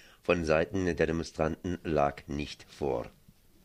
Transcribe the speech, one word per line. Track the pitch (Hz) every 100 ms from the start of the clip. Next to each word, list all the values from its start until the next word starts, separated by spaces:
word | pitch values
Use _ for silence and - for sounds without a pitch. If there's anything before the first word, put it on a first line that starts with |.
| - -
von | - 90 80
Seiten | 78 85 95 92
der | 80 80
Demonstranten | 82 80 - 78 80 90 87
lag | 90 76 71 - -
nicht | 73 73 - -
vor. | - 73 60 58 - - _ _ _